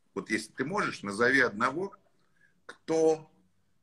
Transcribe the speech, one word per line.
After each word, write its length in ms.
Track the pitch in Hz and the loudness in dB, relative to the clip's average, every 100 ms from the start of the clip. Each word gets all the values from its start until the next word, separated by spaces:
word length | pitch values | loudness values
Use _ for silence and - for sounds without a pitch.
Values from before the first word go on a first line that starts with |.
| _ 101 | _ -12
Вот 140 | 90 | -4
если 200 | 107 - | -4 -4
ты 120 | - 135 | -8 -6
можешь, 380 | 202 151 - | -4 -4 -6
назови 380 | 101 101 120 135 | -8 0 2 4
одного, 520 | 120 104 127 151 196 - _ _ _ _ _ _ - | 2 0 -2 -2 -8 -10 _ _ _ _ _ _ -20
кто 640 | - - 160 160 156 151 _ _ _ _ _ | -12 -2 4 4 4 -2 _ _ _ _ _